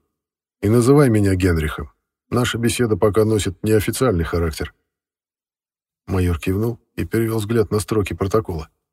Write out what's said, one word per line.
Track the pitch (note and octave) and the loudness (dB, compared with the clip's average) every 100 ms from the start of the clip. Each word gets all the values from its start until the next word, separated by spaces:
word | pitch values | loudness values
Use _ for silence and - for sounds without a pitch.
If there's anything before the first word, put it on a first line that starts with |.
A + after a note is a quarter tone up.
| _ _ _ _ _ _ | _ _ _ _ _ _
И | G2+ | 2
называй | A#2+ A#2+ C#3+ C3+ | 4 6 6 4
меня | G#2+ G2+ | 2 2
Генрихом. | F#2 F#2 D#2+ D2+ - D#2 _ _ _ _ | 2 2 0 -2 -6 -12 _ _ _ _
Наша | A#2 A#2+ A2+ | -2 -2 -2
беседа | A#2 - A#2 G#2 | -2 0 0 2
пока | G#2+ G2+ A2 | 2 2 2
носит | G#2+ G2 - | 0 -2 -4
неофициальный | G#2+ G#2+ A#2 A2 C3 F2 | 0 2 0 0 0 0
характер". | D#2+ E2+ E2 - - - _ _ _ _ _ _ _ _ _ _ _ _ - | -2 -2 -4 -6 -10 -14 _ _ _ _ _ _ _ _ _ _ _ _ -6
Майор | F#2+ F2+ D#2+ | -2 0 -2
кивнул | F#2 F#2+ A#2 A#2 _ - | -2 -2 -4 -6 _ -10
и | E2 | -4
перевёл | A2 A2+ A2+ | -2 -2 -4
взгляд | G#2 A#2 G2+ | 0 0 0
на | G#2+ | -2
строки | - A2 F#2+ | -2 -2 -2
протокола. | E2+ G2 A2 - E2 D2+ _ _ | -2 -2 -2 -2 -6 -10 _ _